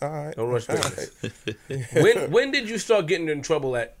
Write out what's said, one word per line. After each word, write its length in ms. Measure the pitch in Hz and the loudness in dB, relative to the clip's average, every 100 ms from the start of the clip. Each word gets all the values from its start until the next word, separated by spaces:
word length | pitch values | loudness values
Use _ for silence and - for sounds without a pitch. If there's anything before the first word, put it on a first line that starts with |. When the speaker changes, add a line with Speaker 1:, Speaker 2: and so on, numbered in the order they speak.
Speaker 1:
all 80 | 143 | -6
right, 60 | 151 | -6
all 60 | 147 | -8
right. 100 | - | -4
Speaker 2:
Don't 140 | 117 | -2
rush 180 | 120 107 | -2 0
Speaker 1:
All 80 | 151 | 0
Speaker 2:
greatness. 340 | - - - - 98 - - 107 - | 0 -2 -10 -8 -10 -8 -10 -10 -8
Speaker 1:
right. 160 | 135 117 | -8 0
<laughs> 100 | 165 | 4
Speaker 2:
When, 280 | 185 233 135 | 6 4 2
when 200 | 208 277 | 2 2
did 160 | 277 220 | 0 -2
you 100 | 226 | -4
start 280 | - 214 160 | 2 2 4
getting 220 | 175 160 | 0 0
in 140 | 147 | -4
trouble 340 | 135 156 135 120 | -2 0 0 -2
at 200 | 113 - | -4 -8